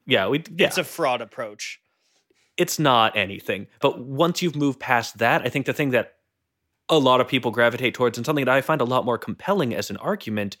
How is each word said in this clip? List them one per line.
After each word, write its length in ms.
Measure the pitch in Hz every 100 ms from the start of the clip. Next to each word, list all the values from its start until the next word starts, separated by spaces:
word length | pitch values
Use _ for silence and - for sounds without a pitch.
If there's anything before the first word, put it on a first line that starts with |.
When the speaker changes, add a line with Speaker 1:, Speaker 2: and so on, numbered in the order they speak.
| -
Speaker 1:
Yeah, 220 | 120 95
we, 140 | 143 - 170
yeah. 100 | 196
Speaker 2:
it's 100 | -
a 60 |
fraud 360 | 165 - 143 123
approach. 600 | 113 - 110 104 - - _ _ _ _ _ _ _ -
Speaker 1:
It's 220 | 170 -
not 380 | 147 120 110 110
anything. 500 | 95 95 - 95 - _
But 200 | 143 -
once 420 | 127 135 170 175
you've 140 | 175 147
moved 240 | 143 127
past 380 | - 120 110 104
that, 240 | 117 156
I 60 | 123
think 180 | 143 131
the 60 |
thing 180 | 127 143
that 240 | 123 - _ _ _ _ _ _ _ -
a 100 | 156
lot 220 | 131 127
of 80 | 123
people 220 | 131 120
gravitate 420 | 110 120 117 127
towards, 240 | - 123 117
and 80 |
something 220 | 120 151 127
that 80 |
I 80 | 131
find 180 | 127 151
a 40 | 120
lot 180 | 127
more 140 | 123 117
compelling 560 | - 92 - 202 127
as 160 | 101 -
an 80 | 104
argument, 580 | 151 208 - 107 98 -